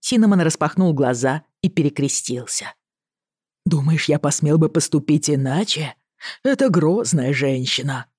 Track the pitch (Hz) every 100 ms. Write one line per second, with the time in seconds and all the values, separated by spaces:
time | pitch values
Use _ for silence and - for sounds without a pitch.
0 | - 247 220 196 160 156 151 - 185 147
1 | 131 123 131 147 _ _ 185 - 143 143
2 | 139 - - 123 123 - - - _ _
3 | _ _ _ _ _ _ - 160 139 160
4 | - 147 147 139 151 156 156 151 143 151
5 | 143 147 147 147 135 143 214 - 151 -
6 | _ _ - - 262 277 269 175 151 190
7 | - 165 127 139 139 131 127 - 143 131
8 | 120